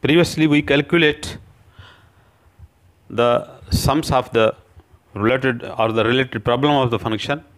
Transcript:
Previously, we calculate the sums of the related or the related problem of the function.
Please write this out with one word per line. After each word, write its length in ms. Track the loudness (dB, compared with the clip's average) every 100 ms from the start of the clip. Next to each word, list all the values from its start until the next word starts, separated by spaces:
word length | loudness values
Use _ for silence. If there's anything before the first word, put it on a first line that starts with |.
Previously, 460 | 2 2 2 0 2
we 140 | 2
calculate 760 | 2 0 2 2 2 0 -10 -14 -20 _ _ _ -20 -20 _ _ _ _ _ _ -20 _ _ _ _
the 400 | -2 2 2 -2 -20 -4
sums 420 | -2 0 -2 0
of 200 | -2 0
the 240 | 2 2 0 _ -20 _ _ _
related 500 | -2 0 2 0 -4
or 280 | -8 -4 -2
the 120 | 0
related 400 | 0 0 -2 -4
problem 280 | -2 0 2
of 180 | 2 0
the 100 | -2
function. 440 | -4 -6 -4 -8 -8